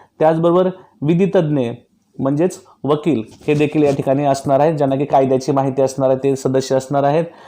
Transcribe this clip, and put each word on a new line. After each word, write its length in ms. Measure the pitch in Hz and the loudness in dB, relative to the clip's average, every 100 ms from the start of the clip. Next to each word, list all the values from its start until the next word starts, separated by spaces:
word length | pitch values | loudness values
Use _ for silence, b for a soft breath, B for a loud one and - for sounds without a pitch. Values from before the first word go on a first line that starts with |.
| B - | B 0
त्याचबरोबर 500 | 156 160 170 180 185 185 B B | 0 2 2 2 0 -4 B B
विधितज्ञ 680 | 143 170 190 190 156 143 117 120 _ _ _ - | -2 0 2 2 0 -2 -4 -8 _ _ _ -6
म्हणजेच 420 | 135 147 185 - b b | -2 0 -2 -4 b b
वकील 380 | 135 151 165 117 107 - - | -4 -2 0 -2 -4 -8 -2
हे 80 | |
देखील 280 | 147 147 156 | 0 0 2
या 120 | 143 | 0
ठिकाणी 300 | 131 135 135 | 0 0 0
असणार 360 | 143 139 143 135 | 0 -2 0 2
आहेत, 140 | 156 | 2
ज्यांना 220 | 147 139 135 | 0 -2 -2
की 80 | |
कायद्याची 480 | 143 143 131 131 151 | 0 2 2 0 0
माहिती 300 | 135 135 131 | -2 0 0
असणार 280 | 131 139 131 | -2 0 0
आहे 80 | 131 | 0
ते 120 | 139 131 | 0 -2
सदस्य 400 | 135 131 - 131 | -2 -2 0 -2
असणार 260 | - 143 | -2 -2
आहेत. 220 | 143 156 165 B | 0 0 -2 B